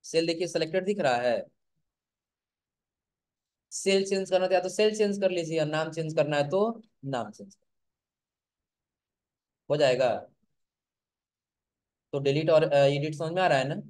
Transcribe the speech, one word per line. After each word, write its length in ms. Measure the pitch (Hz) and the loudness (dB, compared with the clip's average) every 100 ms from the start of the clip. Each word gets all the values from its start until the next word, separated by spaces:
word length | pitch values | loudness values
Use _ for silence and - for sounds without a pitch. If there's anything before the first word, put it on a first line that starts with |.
| - | -2
Cell 220 | 160 165 | -2 0
देखिए 200 | 165 175 | -2 -2
selected 380 | 170 160 185 185 | -2 -2 -2 -2
दिख 140 | 208 | -2
रहा 160 | 147 120 | 0 2
है, 280 | 123 113 - _ _ _ _ _ _ _ _ _ _ _ _ _ _ _ _ _ _ _ _ _ _ | 0 0 -4 _ _ _ _ _ _ _ _ _ _ _ _ _ _ _ _ _ _ _ _ _ _
Cell 320 | - 190 196 196 | -6 0 0 0
change 240 | 196 190 | -2 0
करना 140 | 185 | 0
है 60 | 185 | 2
तो 40 | |
या 60 | 185 | 2
तो 80 | 185 | 0
cell 260 | 185 214 214 | 0 0 2
change 220 | 208 202 | -2 0
कर 100 | 190 | -4
लीजिए, 260 | 180 156 160 | -4 -4 -2
या 80 | 151 | -2
नाम 260 | 156 160 | -2 -4
change 240 | 160 160 160 | -6 -4 -2
करना 220 | 147 147 | 0 0
है 120 | 143 | 0
तो 320 | 190 214 226 - _ 139 | 0 0 -2 -16 _ -8
नाम 260 | 131 107 | -6 -6
change 240 | - 98 _ | -12 -20 _
कर, 100 | _ _ _ _ _ _ _ _ _ _ _ _ _ _ _ _ _ _ _ _ _ | _ _ _ _ _ _ _ _ _ _ _ _ _ _ _ _ _ _ _ _ _
हो 80 | 147 | 2
जाएगा। 320 | 139 123 127 101 - _ _ _ _ _ _ _ _ _ _ _ _ _ _ _ _ _ _ | 4 4 2 0 -6 _ _ _ _ _ _ _ _ _ _ _ _ _ _ _ _ _ _
तो 60 | 143 | -4
delete 300 | 139 139 160 | 0 0 4
और, 140 | 156 | 4
अ, 120 | 151 143 | 4 4
edit 380 | 139 143 151 151 | 4 2 -4 -6
समझ 160 | 160 | -6
में 80 | 175 | 0
आ 60 | 180 | 2
रहा 100 | 139 | 2
है 100 | 131 | 0
ना? 80 | 180 214 | -6 -10